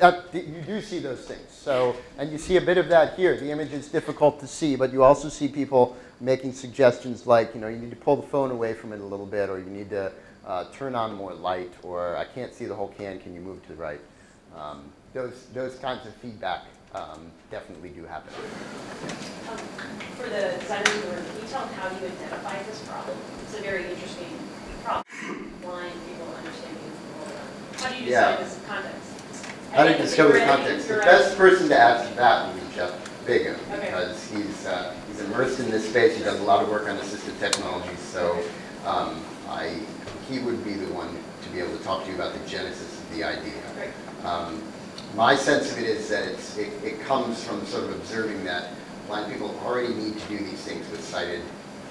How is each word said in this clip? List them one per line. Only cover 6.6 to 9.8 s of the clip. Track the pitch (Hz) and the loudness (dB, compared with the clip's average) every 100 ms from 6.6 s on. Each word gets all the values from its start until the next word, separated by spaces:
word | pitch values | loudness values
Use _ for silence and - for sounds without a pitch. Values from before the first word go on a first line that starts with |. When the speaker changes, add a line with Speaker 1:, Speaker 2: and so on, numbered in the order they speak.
| 127 113 127 123 127 117 123 | -10 6 6 6 -4 -6 6
Speaker 1:
like, | 117 110 | 6 6
you | 123 | -2
know, | 110 | -6
"You | 117 | -6
need | 117 | -10
to | 117 | -4
pull | - 139 | 2 2
the | - | 2
phone | 147 131 | 0 0
away | 120 113 | 0 -2
from | 110 113 | -2 -8
it | 104 | -10
a | 101 | -8
little | 98 98 | -8 -4
bit," | 104 98 | 0 0
or, | 95 | -2
"You | 92 | -6
need | 101 | -10